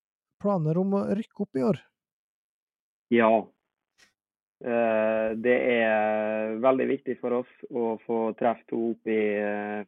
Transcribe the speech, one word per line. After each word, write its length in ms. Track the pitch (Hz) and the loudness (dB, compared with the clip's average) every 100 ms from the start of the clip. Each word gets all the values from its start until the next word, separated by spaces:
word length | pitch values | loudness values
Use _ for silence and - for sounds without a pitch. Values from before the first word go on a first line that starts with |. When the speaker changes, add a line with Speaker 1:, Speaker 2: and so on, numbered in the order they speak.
| _ _ _ _ | _ _ _ _
Speaker 1:
planer 360 | 202 196 151 160 | -2 0 0 0
om 160 | 196 | 0
å 120 | 196 214 202 | 0 0 -2
rykke 260 | - - | -4 -8
opp 140 | 202 269 | -6 0
i 60 | |
år? 180 | 247 - - _ _ _ _ _ _ _ _ _ _ _ _ | 0 0 -4 _ _ _ _ _ _ _ _ _ _ _ _
Speaker 2:
Ja. 340 | 117 113 110 95 _ _ _ _ _ _ _ _ _ _ _ | 4 6 4 0 _ _ _ _ _ _ _ _ _ _ _
Eh, 720 | 123 117 117 110 110 110 110 110 | -4 0 2 2 2 0 -2 -2
det 240 | 120 123 | 0 2
er 960 | 131 120 113 110 107 107 107 110 110 110 | 2 2 2 2 2 0 -2 -2 -4 0
veldig 300 | 127 131 123 | 2 2 0
viktig 320 | 135 - 120 | -2 -4 -6
for 140 | 123 | -2
oss 180 | 120 123 _ - | -4 -4 _ -10
å 280 | 131 113 110 | -4 -4 -4
få 340 | - 117 113 107 | -4 -2 -2 0
treff 280 | 120 113 - | -2 -2 -6
to 240 | 120 117 | -4 -4
opp 160 | 113 - | -4 -2
i, 300 | 110 107 104 | 0 0 0
eh, 460 | 104 104 104 104 | -2 -4 -6 -8